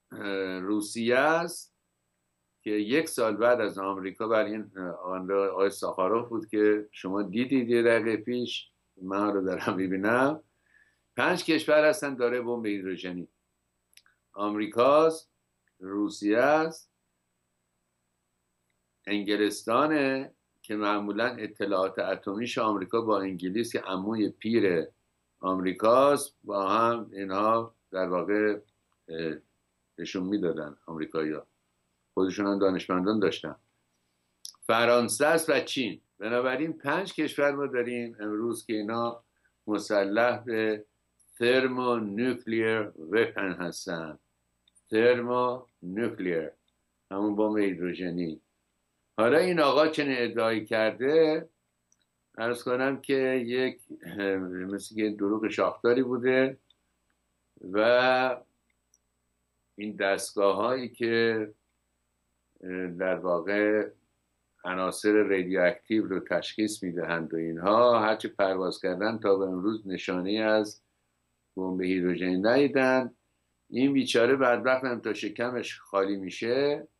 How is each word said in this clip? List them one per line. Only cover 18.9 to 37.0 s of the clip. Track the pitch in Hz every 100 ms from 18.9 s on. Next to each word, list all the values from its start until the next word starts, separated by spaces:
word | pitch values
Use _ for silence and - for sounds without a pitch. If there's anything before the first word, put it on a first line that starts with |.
| _ -
انگلستانه | 104 98 104 104 - - 120 151 156 135 135 139 - _ _
که | - 107
معمولاً | 104 104 104 101
اطلاعات | 123 120 107 - 101 95 95 98
اتمیش | 92 92 - 101 120 -
آمریکا | 110 101 92 117
با | 113 101
انگلیس | 95 90 92 104 113
که | -
عموی | 95 92 98 113 101
پیر | - 110 113 98 85 76 - _ _ _ _
آمریکاست، | 92 92 92 90 107 123 139 143 - _
با | - 101 95
هم | 107 117 117 104
اینها | 98 98 95 107 113 117 _ _
در | 92 92
واقع، | 90 85 104 107 104 - _ _ _ -
اه، | 82 82 76 - _ _ _ _ -
نشون | 82 95
می‌دادن | 92 101 87 80 73 71 -
آمریکایی‌ها. | 82 78 80 78 76 - _ _ _ _ _ _
خودشون | - 95 90 101
هم | 101
دانشمندان | 98 90 - 90 95 110
داشتن. | 92 - 78 73 _ _ _ _ _ _ _ _ - - -
فرانسه | 113 117 120 113 - 147
است | 165 156
و | 135
چین. | - 139 117 - _ -
بنابراین | 107 120 127 131 160
پنج | 160 139 165